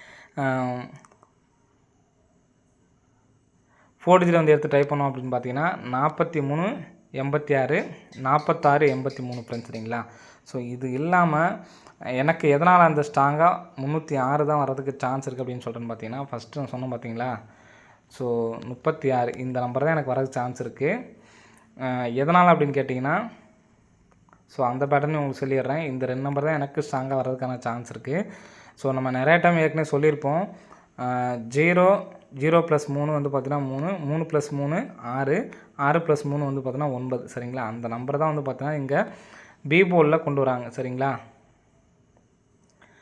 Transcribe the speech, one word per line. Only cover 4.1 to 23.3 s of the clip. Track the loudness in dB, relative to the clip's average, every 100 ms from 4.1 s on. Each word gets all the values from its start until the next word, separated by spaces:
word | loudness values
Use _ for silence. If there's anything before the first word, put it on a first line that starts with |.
| 6
டிஜிட் | 6 4
வந்து | 6
எடுத்து | 4 4
ட்ரை | 2 2
பண்ணோம் | 0 -2
அப்படின்னு | -4 -4
பார்த்தீங்கன்னா, | -4 -2 -2 -2 -4 -6
நாற்பத்தி | -2 -2 0 -2 -2 -2
மூணு | -2 -2 -4 -12 -20 _ -6
எண்பத்தி | -2 -2 0 0
ஆறு, | 2 0 -2 -10 -18 -6 0
நாற்பத்தாறு | 2 2 2 4 6 4
எண்பத்தி | 2 -4 -6 -8
மூணு | -10 -8
ஃப்ரெண்ட்ஸ், | -10 -10
சரிங்களா? | -10 -8 -8 -8 -16 -20 -20 -12
So, | -10 -8
இது | -8 -6 -4
இல்லாம | 0 2 4 2 0 -2 -12 -20 -20 -14 -6 0
எனக்கு | 0 2 4
எதனால | 4 6 8 8
அந்த | 4 0
ஸ்ட்ராங்கா | 2 2 6 4 4 -4 -8
முந்நூத்தி | -4 -4 -2 -2 0
ஆறு | 2 2
தான் | 2
வர்றதுக்கு | 0 -2 -6 -4
சான்ஸ் | -4 -2 -4
இருக்கு | -6
அப்படின்னு | -8 -6 -8
சொல்றேன்னு | -8 -8
பார்த்தீங்கன்னா, | -10 -10 -10 -8
ஃபஸ்ட்டு | -10 -10 -10
நான் | -8
சொன்னேன் | -8 -6
பார்த்தீங்களா? | -8 -8 -6 -6 -6 -12 -20 -20 -20 -20 _ _ -6
So, | -2 0 -2 -4 -10
முப்பத்தி | -4 -2 0 0 2
ஆறு, | 0 -4
இந்த | -6 -4
நம்பர் | -2 0 0
தான் | 0
எனக்கு | 0
வர்றதுக்கு | -2 -2 -4
சான்ஸ் | -6 -6
இருக்கு. | -10 -2 -2 -2 -6 -18 -20 -20 -20 _ _ -8
அ, | -6 -4 -2 0
எதனால | 4 6 6
அப்படின்னு | 6 4 0
கேட்டிங்கன்னா, | -2 -2 -2 -2 -4